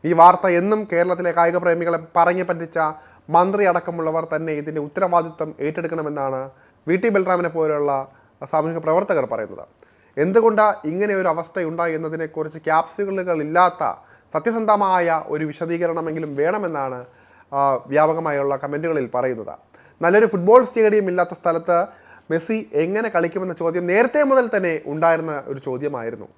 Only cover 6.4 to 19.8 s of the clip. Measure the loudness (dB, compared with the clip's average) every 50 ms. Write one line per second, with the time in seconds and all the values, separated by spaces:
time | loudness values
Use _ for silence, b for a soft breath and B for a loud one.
6.4 | -8 -10 b b b b b b _ -2 -2 0 0 0 0 0 0 2 0 0
7.4 | 0 -2 -2 -2 -2 0 0 0 0 0 -2 -2 -4 -8 b b b b b b
8.4 | -12 -4 -2 -2 -2 -2 -4 -4 -2 0 0 0 0 0 0 -2 0 -2 -4 -6
9.4 | -6 -8 -10 -16 -18 _ _ _ b b b b b b b -2 -2 2 2 4
10.4 | 4 4 4 4 2 2 2 0 -6 -6 -4 -4 -2 -2 -2 0 0 0 -2 -2
11.4 | -6 -6 -6 -6 -4 -4 -4 -4 -4 -2 -2 -4 -6 -6 -6 -8 -8 -8 -6 -8
12.4 | -8 -8 -8 -8 _ 2 2 2 2 0 -6 -6 -6 -4 -4 -6 -2 -2 -2 -2
13.4 | -2 0 2 4 4 4 2 -2 -4 -4 -4 -6 b b b b b b -6 -4
14.4 | -2 -2 -2 -2 2 2 2 4 4 2 2 2 2 2 0 -2 -2 -4 -6 -4
15.4 | -4 -6 -6 -8 -6 -6 -4 -2 -2 -2 -2 -2 -4 -6 -6 -6 -8 -8 -4 -2
16.4 | 0 0 0 -2 -4 -4 -4 -4 -6 -6 -8 -10 -12 -16 b b b b b b
17.4 | b b -2 0 2 2 0 -2 -4 -2 0 2 2 2 2 -2 -4 -4 -2 -2
18.4 | -2 -2 -4 -4 -6 -6 -6 -4 -4 -2 -2 -2 -4 -4 -4 -4 -2 -2 -4 -6
19.4 | -10 -14 -14 -18 _ _ b b